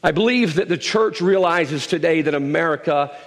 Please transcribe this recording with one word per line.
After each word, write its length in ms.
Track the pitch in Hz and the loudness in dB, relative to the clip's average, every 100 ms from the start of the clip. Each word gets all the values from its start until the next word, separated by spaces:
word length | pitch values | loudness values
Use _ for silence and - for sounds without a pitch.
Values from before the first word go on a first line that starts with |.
I 80 | 165 | 0
believe 460 | 156 226 247 220 151 | 2 2 2 2 0
that 120 | 196 | -2
the 80 | 170 | -4
church 440 | - 220 220 220 | -2 0 0 0
realizes 640 | 180 190 180 170 151 147 - | 0 2 2 2 0 -4 -4
today 340 | 175 165 160 | -2 2 2
that 120 | 151 | 0
America 800 | 147 143 156 165 147 - 147 139 - | -2 -2 0 0 -2 -2 -2 -2 -8